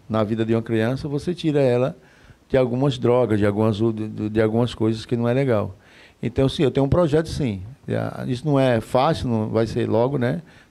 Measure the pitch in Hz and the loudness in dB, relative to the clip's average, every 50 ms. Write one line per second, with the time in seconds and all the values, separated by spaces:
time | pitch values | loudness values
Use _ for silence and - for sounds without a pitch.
0 | - - 110 110 107 101 113 110 113 113 113 113 113 120 113 110 110 117 135 139 | -8 -4 0 0 0 0 0 -2 0 0 0 -2 0 0 -2 0 0 0 -2 -4
1 | - 143 143 143 - 180 170 - - 156 143 147 135 123 120 123 127 151 - - | -6 -6 -6 -6 -4 -6 -6 -4 -2 0 2 2 2 4 2 2 0 -2 -4 -8
2 | - - _ _ - - - _ _ - - 131 131 120 120 127 139 147 127 123 | -18 -20 _ _ -20 -20 -20 _ _ 0 2 2 2 2 0 0 0 0 0 0
3 | 120 120 120 127 123 107 110 101 104 104 101 107 110 113 104 101 113 117 113 107 | 2 4 4 4 4 2 2 2 2 2 2 2 2 2 2 2 0 0 -2 -2
4 | 110 110 110 107 107 107 107 110 110 110 110 117 123 117 - - 110 110 113 110 | -6 -8 -6 -6 -6 -2 0 2 2 2 2 2 0 0 -2 -2 0 0 0 -2
5 | - - 123 117 117 120 123 135 139 127 113 101 98 95 - - _ - - - | -4 -6 -4 -2 0 0 0 0 0 2 0 0 0 -4 -8 -14 _ -20 -20 -20
6 | - - _ - 131 120 - 135 135 135 - - 151 123 - 139 139 139 156 175 | -20 -20 _ -8 -8 -6 0 0 0 0 2 2 0 2 2 2 0 2 2 2
7 | 175 143 147 160 165 - - - 147 117 101 92 95 113 139 - - - 113 110 | 2 2 2 0 0 -2 -4 -4 -4 -4 -4 -6 -8 -14 -18 -14 -8 -6 -4 -4
8 | 110 110 - 123 123 135 123 120 139 151 139 135 135 127 120 113 - - - 127 | -4 -6 -6 -8 -6 -6 -6 -4 -2 0 2 4 4 4 2 0 0 0 0 2
9 | 135 165 160 - - 127 117 110 107 117 113 113 117 101 - 117 110 107 107 110 | 2 2 0 0 -2 -2 -2 -2 -2 0 0 0 0 0 -2 -2 -2 0 2 2
10 | 120 135 143 131 120 123 160 175 - - - - - _ | 2 2 0 0 -2 -2 -2 -4 -8 -14 -20 -20 -20 _